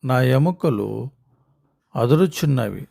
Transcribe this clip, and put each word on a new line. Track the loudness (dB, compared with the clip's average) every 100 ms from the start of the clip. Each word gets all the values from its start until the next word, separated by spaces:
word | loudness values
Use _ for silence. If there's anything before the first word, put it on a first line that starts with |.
నా | 0 0
ఎముకలు | 2 2 2 0 -2 -2 -4 -6 -10 _ _ _ _ _ _ _ _ -4
అదురుచున్నవి | 2 2 2 0 0 0 -2 -6 -14